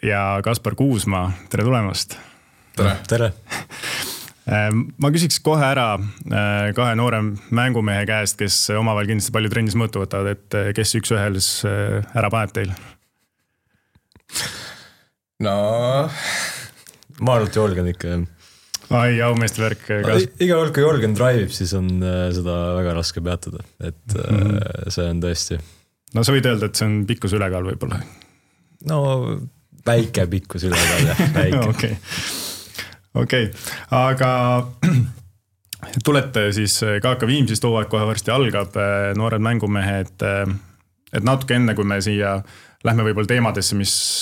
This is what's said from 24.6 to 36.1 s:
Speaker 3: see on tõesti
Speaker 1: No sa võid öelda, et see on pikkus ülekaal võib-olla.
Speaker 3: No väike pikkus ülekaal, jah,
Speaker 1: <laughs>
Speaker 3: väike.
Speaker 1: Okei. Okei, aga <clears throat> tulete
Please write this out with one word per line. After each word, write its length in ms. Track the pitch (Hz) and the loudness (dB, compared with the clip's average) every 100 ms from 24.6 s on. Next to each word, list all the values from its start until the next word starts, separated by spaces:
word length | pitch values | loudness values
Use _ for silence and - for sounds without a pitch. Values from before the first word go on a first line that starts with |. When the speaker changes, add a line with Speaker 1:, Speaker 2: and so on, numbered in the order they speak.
| 95 - 98 | -2 -6 -6
Speaker 3:
see 180 | 90 85 | -2 -2
on 120 | 85 | 0
tõesti 400 | 87 85 - 82 - - _ _ _ | -2 -2 -4 -6 -8 -20 _ _ _
Speaker 1:
No 80 | 113 | 0
sa 80 | 117 | 2
võid 120 | 135 | 4
öelda, 200 | 123 110 104 | 2 2 0
et 80 | - | -2
see 80 | |
on 220 | 110 107 101 | 0 0 0
pikkus 260 | 117 98 | -2 0
ülekaal 300 | 104 95 92 | 0 0 -2
võib-olla. 380 | 92 - - 95 - - - _ _ _ _ _ | -4 -4 -4 -6 -8 -16 -20 _ _ _ _ _
Speaker 3:
No 580 | 147 156 139 131 117 101 - _ _ - 117 | -4 0 2 0 -2 -4 -8 _ _ -6 2
väike 400 | 117 110 101 87 | 2 2 0 0
pikkus 360 | 95 - 90 | 0 -4 -4
ülekaal, 420 | 90 85 85 - 143 | -2 0 2 4 2
jah, 160 | - 160 | 4 2
Speaker 1:
<laughs> 40 | |
Speaker 3:
väike. 340 | 156 - 139 110 | 4 2 2 2
Speaker 1:
Okei. 300 | 113 117 104 - - - - - - - - - - _ | 0 -2 -4 -8 -8 -8 -8 -10 -12 -16 -14 -14 -16 _
Okei, 360 | 123 120 131 107 - - - - | -2 2 2 0 -4 -12 -12 0
aga 760 | 127 131 131 127 127 123 123 123 - | 2 4 4 2 4 4 2 0 0
<clears throat> 1200 | 180 135 110 - - _ _ _ _ - - 127 | 2 4 2 -4 -20 _ _ _ _ -16 -6 -2
tulete 480 | 151 | 2